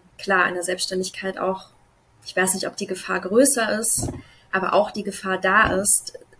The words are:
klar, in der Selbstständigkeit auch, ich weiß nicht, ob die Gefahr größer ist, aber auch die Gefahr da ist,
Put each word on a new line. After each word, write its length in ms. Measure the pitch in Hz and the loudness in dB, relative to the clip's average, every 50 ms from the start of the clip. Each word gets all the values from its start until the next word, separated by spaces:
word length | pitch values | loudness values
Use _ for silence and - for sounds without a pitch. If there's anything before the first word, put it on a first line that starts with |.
| _ _ _ - | _ _ _ -12
klar, 300 | - 196 190 185 - - | -2 0 2 2 2 2
in 60 | 180 | 0
der 100 | 180 175 | -2 -4
Selbstständigkeit 760 | 185 180 180 - - 185 185 185 185 - - 190 190 190 - | -4 -4 -4 -4 -4 -2 -4 -4 -4 -6 -8 -8 -8 -6 -4
auch, 280 | - 190 185 - - - _ _ _ _ _ _ _ _ _ _ - | -4 -4 -4 -4 -8 -16 _ _ _ _ _ _ _ _ _ _ -18
ich 100 | - - | -6 -2
weiß 200 | 180 185 185 - | 0 0 0 0
nicht, 120 | 190 - | -2 -4
ob 100 | - - | -6 -8
die 120 | - 202 190 | -8 -8 -8
Gefahr 320 | 190 180 - - 190 180 | -8 -8 -6 -6 -6 -4
größer 580 | 185 185 208 240 285 277 - 247 220 208 208 220 | -4 2 4 6 6 6 6 2 0 -2 -2 -2
ist, 300 | 226 - - - - - - - - - - - _ _ | 0 0 0 0 0 -4 -6 -10 -14 -18 -20 -20 _ _
aber 220 | - 190 175 - - | -4 -2 0 2 2
auch 180 | - - - | 2 2 2
die 140 | - 214 196 | -2 -6 -6
Gefahr 340 | 202 196 - - 190 185 180 | -6 -8 -6 -4 -4 -4 0
da 380 | 185 190 196 214 214 - 180 | 0 4 4 4 4 4 2
ist, 420 | 190 208 214 - - - - - - - _ - _ | 0 2 4 2 2 2 -4 -12 -16 -20 _ -20 _